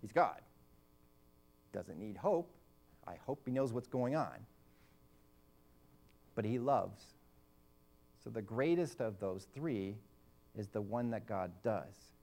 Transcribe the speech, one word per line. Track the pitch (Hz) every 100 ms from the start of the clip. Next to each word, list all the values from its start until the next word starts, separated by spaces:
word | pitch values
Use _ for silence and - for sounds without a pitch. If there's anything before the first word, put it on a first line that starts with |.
He's | 104
God. | - 143 - - - - - - - - - - - - - -
Doesn't | 95 90 82
need | 107 95
hope. | 170 180 - - - - - -
I | - 87
hope | - 143
he | -
knows | 127 135
what's | 117 120
going | 131 123
on. | 151 110 60 110 - - - - - - - - - - - - - - - - - - -
But |
he | 107 120
loves. | 120 135 95 101 - - - - - - - - - - - -
So | -
the | 117
greatest | 101 113 143 170 170 -
of | 117 98
those | 98 92 -
three | - 160 117 95 107 - - - - -
is | - 104
the | 110
one | 101 113 120
that | 113 -
God | 101 90 87
does. | 117 104 69 - - -